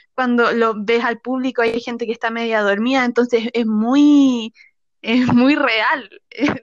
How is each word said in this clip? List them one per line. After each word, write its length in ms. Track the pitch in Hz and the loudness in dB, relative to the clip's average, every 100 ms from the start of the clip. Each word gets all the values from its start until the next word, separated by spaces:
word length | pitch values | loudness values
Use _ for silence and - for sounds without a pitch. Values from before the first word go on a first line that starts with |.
| _ | _
cuando 380 | - 254 240 233 | -4 -2 0 0
lo 220 | 226 226 214 | 0 0 -2
ves 220 | 202 233 | -2 -2
al 140 | 233 220 | -2 -6
público, 440 | 240 262 262 247 | -6 -6 -4 -2
hay 180 | 233 233 | -2 -4
gente 260 | 247 233 226 | -8 -8 -8
que 60 | |
está 180 | 233 233 | -6 -6
media 320 | 233 233 220 | -4 -4 -2
dormida, 420 | 202 202 240 269 | 0 0 0 0
entonces 440 | 247 233 247 226 220 | 0 0 0 0 -2
es 140 | 233 220 | -4 -2
muy, 880 | 214 226 277 294 285 269 240 220 - - _ _ _ | -2 2 4 6 6 4 2 -6 -14 -20 _ _ _
es 240 | 214 247 247 | -2 0 2
muy 300 | 240 262 302 | 4 4 2
real, 520 | 269 220 226 311 202 - | 0 0 0 -2 -6 -20
<laughs> 100 | _ | _
eh, 320 | - 285 262 | -4 -4 -4